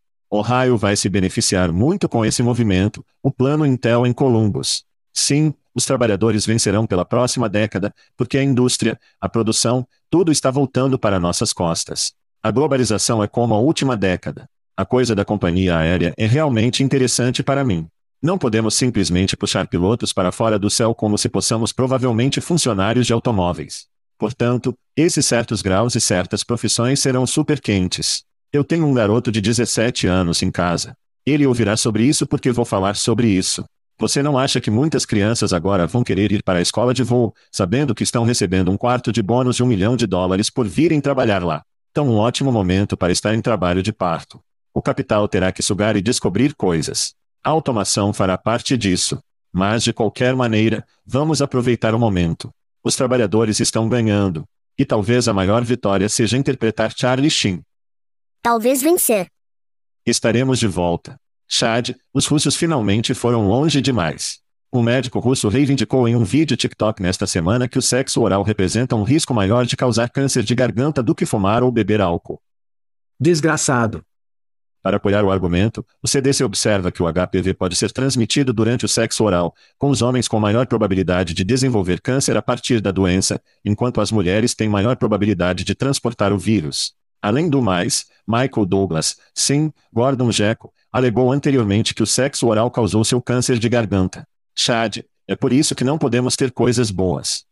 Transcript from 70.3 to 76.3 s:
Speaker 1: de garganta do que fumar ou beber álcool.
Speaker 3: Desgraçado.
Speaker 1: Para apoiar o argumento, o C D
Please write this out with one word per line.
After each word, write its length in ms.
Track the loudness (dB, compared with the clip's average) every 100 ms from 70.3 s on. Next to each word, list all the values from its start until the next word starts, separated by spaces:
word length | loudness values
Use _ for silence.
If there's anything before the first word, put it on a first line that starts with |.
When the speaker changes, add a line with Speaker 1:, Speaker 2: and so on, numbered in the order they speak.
| 0
Speaker 1:
de 100 | 0
garganta 480 | 0 0 0 -2 0
do 140 | -2 -2
que 100 | -2
fumar 380 | 0 0 2
ou 80 | 2
beber 280 | 0 0 2
álcool. 400 | 0 -2 -6 -16 _ _ _ _ _ _ _ -2
Speaker 3:
Desgraçado. 840 | 0 2 0 0 0 0 0 -4 -14 _ _ _ _ _ _ _
Speaker 1:
Para 140 | -2 -2
apoiar 280 | 0 2 2
o 60 |
argumento, 540 | 0 0 0 0 -2 -14 _
o 60 | -4
C 140 | 0
D 100 | 0